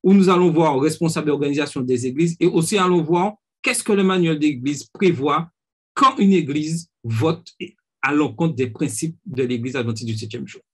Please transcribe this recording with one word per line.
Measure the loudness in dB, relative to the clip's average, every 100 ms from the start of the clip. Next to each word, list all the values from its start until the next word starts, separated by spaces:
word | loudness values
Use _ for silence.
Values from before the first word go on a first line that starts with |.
où | 6
nous | 6 6
allons | 4 4
voir | 4 2 2
responsable | 0 0 -2 0 -2
d'organisation | -2 -2 -2 -4 -4
des | -2 -2 -2
églises | 0 -2 2
et | 0
aussi | 2 0 0
allons | 2 2
voir | 2 0 -2 -6 _ _
qu'est-ce | -4 -4
que | 0
le | 2
manuel | 2 2 0 2
d'église | 0 -2 -6 -6
prévoit | -12 0 0 2 -2 -2 -4 _ _ _ _
quand | 2 2 4
une | 4
église | 4 2 -4 -4 -6 -8 _
vote | -6 -2 0 -2 -10 _ -18 _ _ _
à | 0
l'encontre | 0 0 0 -2
des | -2 -4
principes | -4 -6 -4 -8 -8
de | -10 -6
l'église | -4 -4 -4
adventiste | -4 -4 -6 -6
du |
septième | -8 -8 -12 -14
jour. | -16 _